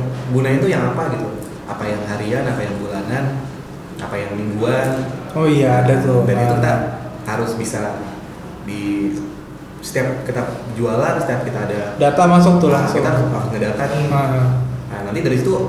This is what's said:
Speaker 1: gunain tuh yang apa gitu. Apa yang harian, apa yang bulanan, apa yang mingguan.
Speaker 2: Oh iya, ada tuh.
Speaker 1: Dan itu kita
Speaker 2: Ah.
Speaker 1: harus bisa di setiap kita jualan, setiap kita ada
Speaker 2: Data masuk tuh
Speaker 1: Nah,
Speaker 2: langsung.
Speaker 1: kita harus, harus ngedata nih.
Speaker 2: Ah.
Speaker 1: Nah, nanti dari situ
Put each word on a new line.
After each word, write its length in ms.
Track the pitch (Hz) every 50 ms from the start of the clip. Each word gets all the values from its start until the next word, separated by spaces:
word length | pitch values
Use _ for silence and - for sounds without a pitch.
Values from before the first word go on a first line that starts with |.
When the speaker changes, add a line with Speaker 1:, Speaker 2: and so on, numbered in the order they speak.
| 123 - - - - 127
Speaker 1:
gunain 320 | 127 131 131 135 135 -
tuh 80 | - 190
yang 240 | 165 135 123 123 -
apa 200 | - - - 117
gitu. 160 | 110 107 107 - - - - - - -
Apa 240 | - 101 - 110 107
yang 160 | 104 98 98
harian, 400 | 101 104 104 107 104 120 135 135
apa 160 | 127 120 127
yang 160 | 127 - 101
bulanan, 480 | 101 104 101 98 101 101 107 123 139 139 135 - - - - - - - - - - - - -
apa 180 | - 104 - 104
yang 220 | 101 98 101 104
mingguan. 520 | 104 107 104 104 107 113 120 131 131 131 131 131 131 131 - - - - - -
Speaker 2:
Oh 160 | 160 160 151
iya, 320 | 147 139 135 131 127 123
ada 160 | 127 127 131
tuh. 320 | 127 127 131 127 120 - 123
Speaker 1:
Dan 80 | 120
itu 180 | 120 120 120 120 117
kita 80 | - 104
Speaker 2:
Ah. 120 | 107 - - - - - - - - - -
Speaker 1:
harus 300 | 107 110 117 113 113 113
bisa 480 | 113 110 - - 107 107 - - - 101 95 - - - - - - - - - - -
di 460 | 98 101 101 101 101 101 101 101 98 - - - - - - - - - - - - - - -
setiap 400 | - - 135 131 131 127 - -
kita 240 | 127 123 123 123 - - - - 120 113 110
jualan, 400 | 117 110 110 117 147 170 170 165
setiap 240 | - - 123 131 -
kita 160 | - - - 104
ada 140 | 98 104 104 101 - - -
Speaker 2:
Data 240 | 147 143 143 - 180
masuk 380 | 175 175 175 175 170 175 175 165
tuh 80 | 147
Speaker 1:
Nah, 160 | 143 135 139
Speaker 2:
langsung. 160 | - - 151 120
Speaker 1:
kita 60 | 127
harus, 160 | 127 123 -
harus 220 | - - - - -
ngedata 320 | 110 104 104 107 104 - 139 139
nih. 160 | 147 151 147
Speaker 2:
Ah. 400 | 143 139 139 135 131 131 127 127 127 127 - - - - - -
Speaker 1:
Nah, 140 | - - 107 101
nanti 180 | 101 107 165
dari 140 | - 131 127
situ 200 | 120 - 190 190 185 190